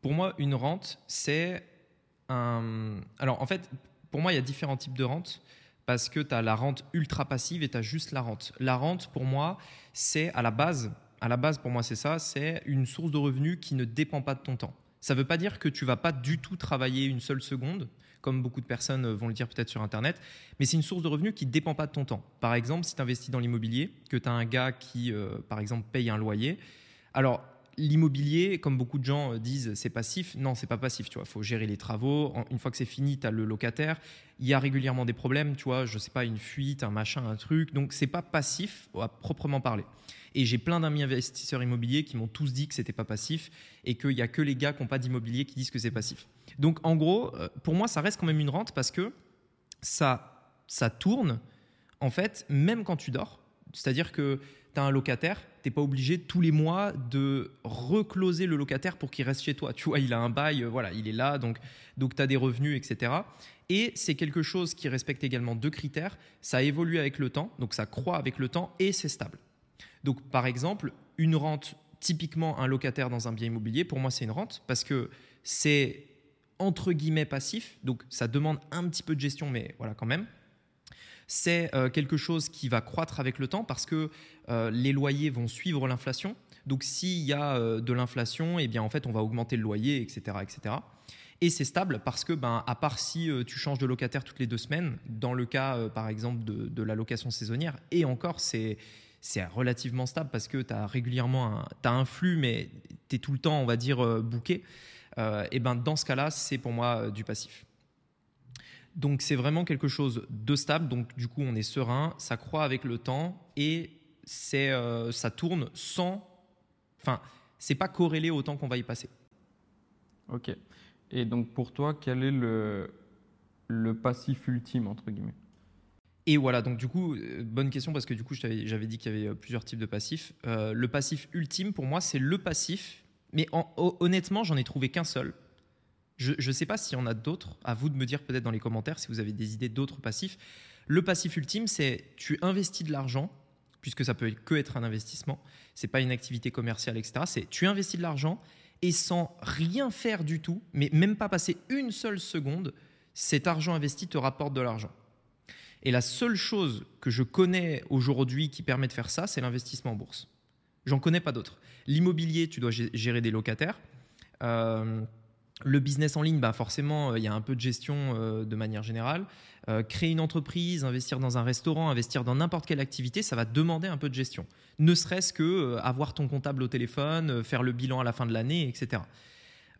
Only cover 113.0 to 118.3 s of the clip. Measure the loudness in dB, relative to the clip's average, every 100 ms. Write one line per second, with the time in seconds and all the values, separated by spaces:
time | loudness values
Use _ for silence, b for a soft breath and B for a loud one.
113 | -2 -2 -2 -6 -12 -2 0 0 -4 -12
114 | _ _ -16 -12 -2 0 2 2 0 -2
115 | -2 -2 -4 -2 0 0 -2 -2 -2 0
116 | 0 -2 -12 -20 _ _ _ _ _ _
117 | -4 -4 B B B B -4 0 0 2
118 | 2 4 2